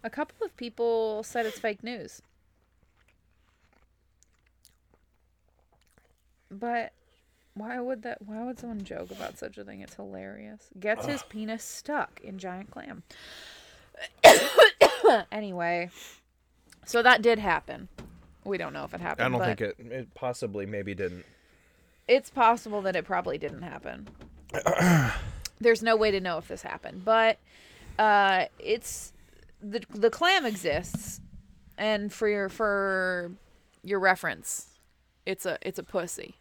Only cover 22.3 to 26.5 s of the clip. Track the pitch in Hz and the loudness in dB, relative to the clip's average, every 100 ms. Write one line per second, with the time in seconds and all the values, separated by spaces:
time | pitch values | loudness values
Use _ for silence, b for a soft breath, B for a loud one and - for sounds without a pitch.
22.3 | 269 226 233 220 208 190 180 165 185 175 | 2 4 4 -2 -4 -2 -4 -2 -4 -2
23.3 | 151 147 151 170 147 - 62 208 - - | -6 -8 -10 -14 -12 -12 -14 -16 -20 -20
24.3 | - - - - 185 180 165 123 B B | -20 -10 -2 0 4 6 6 4 B B
25.3 | B - _ 233 220 226 220 214 196 185 | B -14 _ 4 4 4 4 4 2 -2
26.3 | 165 - | -6 -8